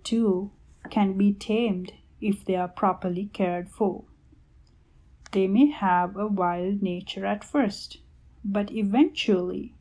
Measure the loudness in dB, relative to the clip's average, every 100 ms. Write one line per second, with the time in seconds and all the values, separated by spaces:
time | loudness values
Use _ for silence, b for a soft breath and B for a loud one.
0 | -2 0 2 0 -2 -12 -20 -20 -4 0
1 | 0 4 2 2 -2 0 0 -2 -6 -14
2 | _ -8 -4 -4 -2 -2 -2 0 0 0
3 | -4 -4 -8 -2 -2 -2 -8 -2 -2 -2
4 | -12 _ _ -20 _ _ _ _ _ _
5 | _ -20 -4 0 2 6 6 4 2 2
6 | 0 -2 -4 0 0 0 -2 -2 -2 -4
7 | -8 -8 -4 -4 -2 0 0 -2 -14 -20
8 | -20 -20 -20 -12 -4 -2 -2 -2 0 4
9 | 4 2 0 2 0 -6 -10 -16